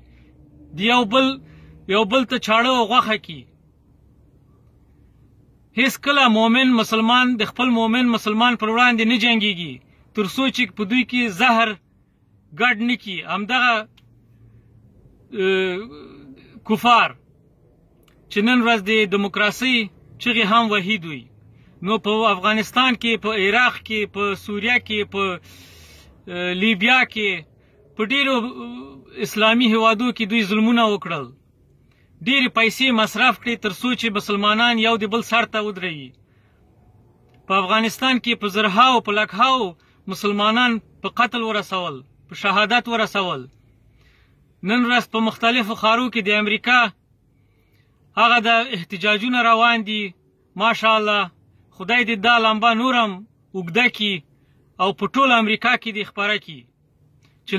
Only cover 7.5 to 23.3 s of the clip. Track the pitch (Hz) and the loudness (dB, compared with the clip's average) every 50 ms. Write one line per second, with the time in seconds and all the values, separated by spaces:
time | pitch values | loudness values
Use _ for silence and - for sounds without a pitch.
7.5 | - - 254 254 233 226 226 220 226 254 247 240 233 214 - 214 214 220 240 247 | -4 -2 0 0 0 0 0 0 0 2 2 2 0 0 -2 -2 0 2 2 2
8.5 | 240 - 220 214 226 233 247 247 240 220 226 220 254 220 214 240 233 220 202 214 | 0 0 -2 -2 2 2 2 2 2 2 2 2 2 2 2 2 2 2 0 -2
9.5 | 190 170 170 147 127 - _ _ _ _ _ _ - 214 202 180 - 254 269 262 | -4 -4 -8 -12 -14 -16 _ _ _ _ _ _ -6 -6 -6 -4 -2 -2 -2 -2
10.5 | - - 247 190 - - 214 185 240 254 240 - 247 247 240 226 180 170 247 254 | 0 -2 -4 -4 -4 -8 -6 -2 0 -2 0 0 -2 -2 -2 -2 -2 0 2 2
11.5 | 226 226 226 220 202 - _ _ _ _ _ _ _ _ _ _ _ _ _ _ | 2 2 2 0 -2 -8 _ _ _ _ _ _ _ _ _ _ _ _ _ _
12.5 | 151 156 233 247 233 208 233 240 247 - - 208 185 160 - 156 170 196 208 196 | -6 -2 0 0 0 0 -2 -4 -4 -4 -6 -10 -12 -10 -8 -6 -6 -6 -4 -2
13.5 | 254 254 247 247 226 214 214 - _ _ _ _ _ _ _ _ _ _ - - | -2 0 0 0 0 0 -4 -8 _ _ _ _ _ _ _ _ _ _ -20 -20
14.5 | - - _ _ _ - _ - _ _ - - _ _ _ - - 208 190 190 | -20 -20 _ _ _ -20 _ -20 _ _ -20 -20 _ _ _ -12 -6 -2 0 0
15.5 | 190 190 190 185 180 190 220 247 294 - - - - - - - - - - - | 2 0 0 -2 -4 -6 -10 -12 -16 -20 -20 -20 -20 -20 -20 -20 -20 -20 -20 -20
16.5 | - - - - 220 214 - 240 240 220 180 156 - - _ _ _ _ _ _ | -20 -10 -4 -2 -2 2 4 4 6 6 4 2 -2 -10 _ _ _ _ _ _
17.5 | _ _ _ _ _ _ _ _ _ _ _ _ _ _ _ - - 208 208 233 | _ _ _ _ _ _ _ _ _ _ _ _ _ _ _ -6 -2 0 2 4
18.5 | 254 247 226 233 233 214 185 202 220 220 214 185 190 208 202 196 - 202 208 208 | 4 4 4 4 2 2 2 2 2 2 2 2 2 0 -2 -2 -2 0 0 0
19.5 | - - 247 262 247 233 214 185 - - - - - - - 240 226 233 220 190 | 0 -2 -2 0 0 0 -2 -4 -10 -20 -20 -20 -14 -8 -4 -2 0 0 2 4
20.5 | 220 233 233 214 208 208 170 196 220 185 160 165 147 123 117 - _ _ _ - | 4 4 2 2 0 0 0 -2 -4 -4 -6 -8 -12 -14 -16 -18 _ _ _ -20
21.5 | - - - - - - 175 190 220 214 - 202 214 220 220 214 202 180 180 214 | -20 -20 -20 -20 -16 -8 -4 -2 -2 -2 -2 -2 0 2 2 2 2 2 0 0
22.5 | 220 220 202 - - 247 262 254 240 - - 233 226 185 - 214 | 0 0 -2 -2 0 2 2 2 0 0 -2 -2 -2 -2 -2 -4